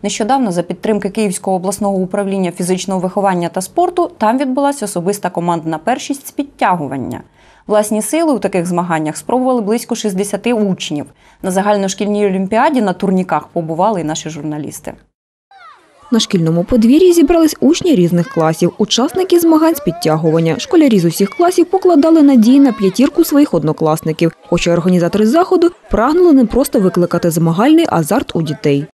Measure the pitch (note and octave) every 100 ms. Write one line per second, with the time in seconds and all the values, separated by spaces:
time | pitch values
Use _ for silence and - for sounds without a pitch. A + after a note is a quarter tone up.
0 | G3+ - G#3+ C4+ A#3+ F3 E3+ F3+ G#3+ G#3
1 | G3 F#3+ G#3+ F#3 - F#3+ F#3 G3 G3+ G3
2 | F#3 G3+ G3 G3 F#3 E3+ F3 F#3 - F#3+
3 | F#3 F#3 G3 F3+ E3+ F3+ F#3 - F4+ F4+
4 | F4 - G#3+ B3 C#4+ B3+ C#4 C#4+ G#3 F3+
5 | E3+ G3+ F#3 F3+ E3+ E3+ D#3+ D#3 D#3+ C4
6 | - C#4 - - C#4+ _ A3+ F3+ C#3+ C3+
7 | B2 A#2 - _ _ _ - G#3 G#3 G#3+
8 | G#3+ D#4 E4 B3 F#3+ G3 E3+ F3 F3 D#3+
9 | D3+ D3+ - A#3+ B3+ B3 G3+ A#3 - A3+
10 | G#3+ F#3+ G3+ G3 A#3 A#3+ G#3 F#3 - D3
11 | - _ _ _ F#3+ F#3 G3+ G#3 G3 F#3+
12 | G#3 G#3 G#3 F#3 F#3+ A3 C#4+ C4+ G#3+ F3+
13 | G3 F#3 F#3 D#3 - - D#3+ D#3+ G3 G#3
14 | D3+ D#3 E3 D#3 D3+ D3+ D3 - - -
15 | _ _ _ _ _ - - - _ _
16 | - B3 - F#3+ D#3+ E3 F3 B3+ A3+ C#4+
17 | F#4 E4+ C#4+ E4+ D#4+ - B3+ E4+ F#4 B3
18 | E3+ F3 E3+ - D#3+ D#3+ F3 - G#3 -
19 | C4+ F#4+ F#4 F4 E4 D#4+ D#4+ E4 - D#3
20 | - D#3 E3 D#3+ E3 D#3+ - F4 D4 A3
21 | E3+ D#3+ G3 - F4 F4+ E4+ F#4+ F#4 E4+
22 | D#4+ E4 C#4+ C4+ G#3+ C4+ C#4 G#3 F#3+ F#3
23 | C#4 - E4 C#4+ D4 F3 D3+ D3+ D#3 D#3
24 | - D#3 E3 - - F3 F3 E3+ E3+ F3+
25 | E3+ G3+ G#3+ D4+ F#4 F4+ E4+ - _ -
26 | A#3 E4+ F4+ C#4 A#3 A3+ C#4+ C4+ F#3 F3
27 | F3 E3+ F3 D#3+ E3 E3 A#3+ D#4 E4+ -
28 | D#3 G#3+ - - D#3 D3 D#3 C#3+ D3 _